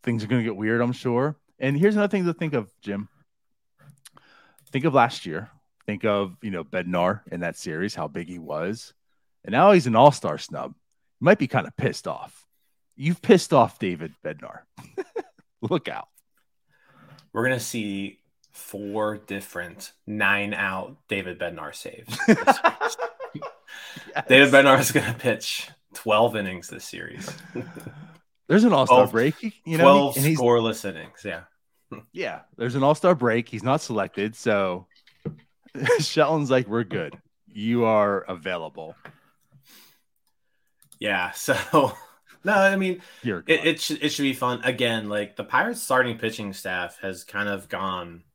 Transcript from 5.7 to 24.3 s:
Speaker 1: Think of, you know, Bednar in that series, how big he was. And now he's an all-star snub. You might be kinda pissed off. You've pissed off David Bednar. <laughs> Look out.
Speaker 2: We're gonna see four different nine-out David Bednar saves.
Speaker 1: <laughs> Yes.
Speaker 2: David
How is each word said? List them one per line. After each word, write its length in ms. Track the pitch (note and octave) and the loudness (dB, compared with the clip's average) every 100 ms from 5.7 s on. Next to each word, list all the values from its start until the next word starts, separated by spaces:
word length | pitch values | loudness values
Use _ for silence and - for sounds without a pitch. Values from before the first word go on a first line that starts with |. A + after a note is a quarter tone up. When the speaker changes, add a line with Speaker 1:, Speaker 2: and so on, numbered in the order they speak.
| _ - | _ -8
Speaker 1:
Think 180 | G2+ | -4
of, 320 | A2 G2+ G2 F2+ | 0 0 -2 -6
you 100 | G#2+ | -8
know, 140 | F2+ E2 | -8 -6
Bednar 560 | F#2 F2 F2+ F2+ G#2+ - | -6 -2 0 0 0 -8
in 80 | F2 | -8
that 160 | E2+ - | -8 -8
series, 400 | F2+ D#2+ G2+ - | -10 -6 -6 -6
how 140 | D2+ | -8
big 180 | D#2 E2+ | -8 -10
he 100 | F2 | -12
was. 560 | D#2 D2+ F2 A#2 - _ _ _ _ _ - | -8 -6 -6 -8 -12 _ _ _ _ _ -4
And 80 | |
now 180 | A#2 F#3+ | 4 6
he's 160 | F#3+ B2 | 6 4
an 80 | A2+ | 8
all-star 420 | C#3+ C#3+ E2+ D2+ | 8 6 -6 -8
snub. 360 | - D3 C2 - _ _ _ _ | -10 -12 -12 -16 _ _ _ _
You 40 | D3 | 2
might 140 | G#3 | 4
be 80 | C#3 | 2
kinda 240 | B2 D#2+ - | -2 -4 -4
pissed 280 | C3 - - | -4 -4 -10
off. 400 | D2 - - _ _ _ _ _ - | -10 -12 -20 _ _ _ _ _ -8
You've 240 | C#3+ F3 | -4 -4
pissed 320 | - F#3 - | 6 6 6
off 260 | C#3+ A2 - | 4 4 0
David 340 | G2+ E2+ D#2+ _ D#2 | -6 -6 -10 _ -12
Bednar. 380 | D#2 - - _ - - - - | -12 -16 -18 _ -20 -14 -12 -10
<laughs> 500 | G#4+ - _ _ _ | -12 -14 _ _ _
Look 260 | A2+ F3 - | -4 -4 -4
out. 220 | G#1+ - _ _ _ _ _ _ _ _ _ - - _ | -12 -14 _ _ _ _ _ _ _ _ _ -20 -20 _
Speaker 2:
We're 120 | A2 | -2
gonna 180 | B2 B2 | 0 -2
see 580 | A#2 A#2 G#2 G2 G2 - _ _ _ | -4 -6 -6 -6 -8 -14 _ _ _
four 680 | - - G2+ G2+ G#2+ G#2+ G#2+ | -20 -16 -12 -8 -4 -4 -4
different 760 | - G2 F#2+ F2+ F2 F2 - _ - | -10 -10 -10 -12 -12 -14 -20 _ -10
nine-out 920 | G#2+ G2+ G2+ G2+ F#2+ G2 F#2+ - - _ | -2 0 0 -2 -4 -4 -6 -10 -16 _
David 320 | G2+ F2+ F2+ | -6 -6 -8
Bednar 340 | F2 E2 D2+ | -8 -8 -14
saves. 440 | - - - - - - | -12 -16 -16 -14 -4 2
Speaker 1:
<laughs> 680 | A3 A#4 - - - A#4 - - - C5 - - - - - - - - - | 4 4 2 2 0 -8 -6 -12 -12 -16 -14 -14 -16 -20 -18 -16 -18 -10 -8
Yes. 100 | |
Speaker 2:
David 260 | - | 6